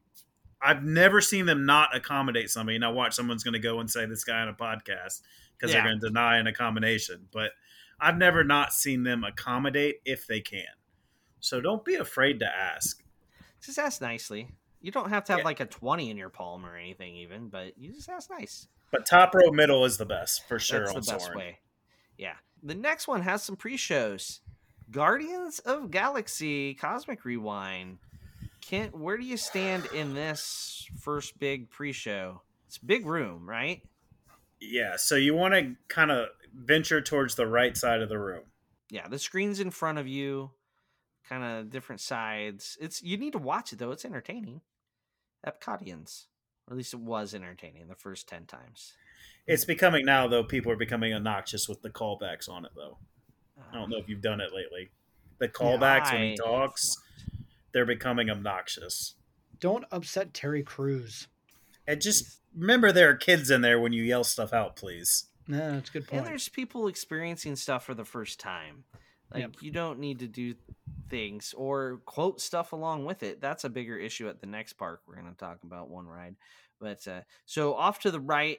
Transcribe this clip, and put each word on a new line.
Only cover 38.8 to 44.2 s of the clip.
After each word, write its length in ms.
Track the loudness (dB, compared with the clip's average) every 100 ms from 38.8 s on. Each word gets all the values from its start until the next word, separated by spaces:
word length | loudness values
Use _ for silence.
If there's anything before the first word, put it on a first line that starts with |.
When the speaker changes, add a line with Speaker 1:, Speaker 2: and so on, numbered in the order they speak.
| _
Speaker 2:
Yeah, 200 | -14 -10
the 100 | -8
screen's 420 | -4 -2 0 -2
in 100 | -4
front 280 | -4 -2 -2
of 100 | -4
you, 440 | -4 -4 -4 -8 -14 _ _ _ _ _ _ -12
kinda 360 | -8 -6 -6
different 360 | -8 -10 -12 -12
sides. 800 | -8 -6 -4 -4 -6 -10 -14 -12
It's, 220 | -12 -10
you 160 | -8 -6
need 140 | -6
to 40 | -6
watch 360 | -4 -4 -6
it, 20 | -10
though. 120 | -8
It's 140 | -8 -10
entertaining. 560 | -12